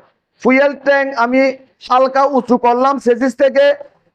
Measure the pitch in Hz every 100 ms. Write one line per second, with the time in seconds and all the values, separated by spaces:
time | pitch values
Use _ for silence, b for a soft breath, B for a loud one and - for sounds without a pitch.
0 | _ _ _ _ 226 262 285 285 285 277
1 | 269 262 240 262 269 262 _ _ - 254
2 | 262 269 277 269 - 247 240 240 269 277
3 | 240 233 269 - 269 262 285 285 - _
4 | _